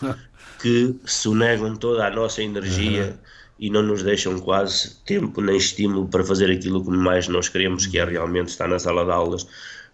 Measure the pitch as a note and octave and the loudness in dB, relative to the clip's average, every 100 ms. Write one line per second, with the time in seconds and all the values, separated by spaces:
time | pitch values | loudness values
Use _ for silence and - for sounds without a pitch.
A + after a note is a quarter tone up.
0 | C3+ B2 - - - - A#2+ A#2+ B2 B2+ | -8 -8 -12 -20 -20 -4 2 4 4 0
1 | - - A2 A2 A#2 A2+ A2 G#2+ A#2 A#2 | -6 -4 0 2 4 2 -2 -4 -2 0
2 | G2+ G#2 A2+ A2 G#2+ G2+ F#2+ F#2 G#2+ G2+ | 0 0 -2 -2 -6 -4 -2 0 0 0
3 | G2 A2+ - - - - G#2 G#2 G#2+ G#2 | -2 -8 -18 -20 -20 -10 -2 0 2 0
4 | F#2+ G2+ F#2+ F#2 F#2 F#2+ G2 - - - | 0 0 0 -2 0 0 0 -2 -4 -8
5 | - G3+ D3+ - G2+ G2 F#2+ - G#2 G2 | -4 -2 -2 -2 2 2 2 0 0 0
6 | F#2+ F#2+ F#2 F#2+ F#2+ F#2 F#2+ F#2+ F#2 F#2 | 0 0 2 4 4 2 0 -2 0 2
7 | F2+ F2+ F2+ F2+ F2+ F#2 F#2+ F#2 G2 F#2 | 4 2 2 0 0 0 0 0 -2 0
8 | E2+ E2+ E2+ F2+ F2 - F2 F2+ F2 F2 | 0 0 -2 -2 -2 -4 -2 0 0 0
9 | F2 F2 E2+ F2+ - - - - - | 2 2 0 -2 -8 -16 -18 -18 -20